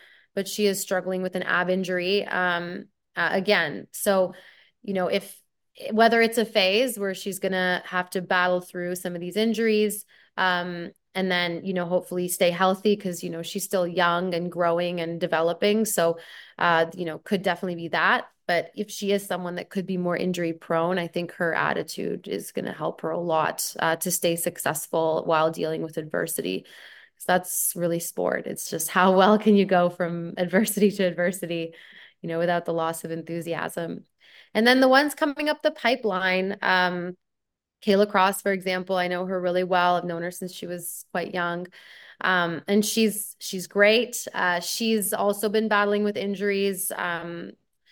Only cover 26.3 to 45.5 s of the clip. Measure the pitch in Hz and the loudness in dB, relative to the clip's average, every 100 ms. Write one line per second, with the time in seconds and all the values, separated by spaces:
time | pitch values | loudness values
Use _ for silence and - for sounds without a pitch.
26.3 | - - 95 - - - - - _ - | -4 -4 -4 -8 -20 -20 -20 -20 _ 0
27.3 | 180 - - - 180 170 170 - 180 - | 0 0 -4 -4 -2 -2 -2 -4 -2 -2
28.3 | - - - - 165 - 185 185 185 190 | -2 -4 -10 -8 -6 -2 4 6 6 6
29.3 | 214 214 202 190 180 175 175 170 170 170 | 6 6 6 6 4 4 0 -4 -4 -6
30.3 | - 175 185 208 - 202 202 180 165 175 | -4 0 2 2 4 2 4 0 2 -2
31.3 | 180 170 170 165 - - - - _ 165 | -2 -6 -4 -6 -10 -20 -20 -20 _ -6
32.3 | 165 175 175 170 165 160 165 165 165 156 | 0 2 0 0 -2 -2 -4 -8 -8 -6
33.3 | 170 165 160 165 170 170 170 - _ - | -8 -6 -4 -4 -6 -8 -8 -14 _ -20
34.3 | - - 214 233 262 262 262 294 - 311 | -20 -4 2 6 6 8 6 4 0 -4
35.3 | 277 302 302 311 302 233 262 214 185 185 | -2 -2 0 -2 0 0 0 0 0 0
36.3 | 185 190 196 190 185 180 180 175 180 _ | 0 0 -2 2 4 2 0 -6 -10 _
37.3 | _ _ _ _ _ 220 190 208 202 190 | _ _ _ _ _ 2 4 4 4 4
38.3 | 196 202 190 185 185 185 185 180 180 185 | 2 -2 -2 -2 -4 -2 0 0 -2 -2
39.3 | 185 180 180 180 180 180 175 175 170 170 | -2 0 0 2 4 4 2 0 -4 -6
40.3 | 180 180 - 175 175 - - - 180 - | -8 -12 -10 -10 -10 -10 -14 -8 -6 -4
41.3 | 185 175 175 180 - - - - - 180 | -4 -2 -4 -8 -16 -20 -20 -20 -4 0
42.3 | 185 170 165 - 202 208 226 220 196 - | 2 2 -2 2 2 2 2 2 0 -10
43.3 | - - 185 175 202 208 220 220 - - | -12 -10 -8 -4 4 6 6 0 -6 -8
44.3 | - 180 175 180 - 226 220 190 208 202 | -2 0 -2 -4 -2 0 0 0 0 0
45.3 | 202 214 | 0 0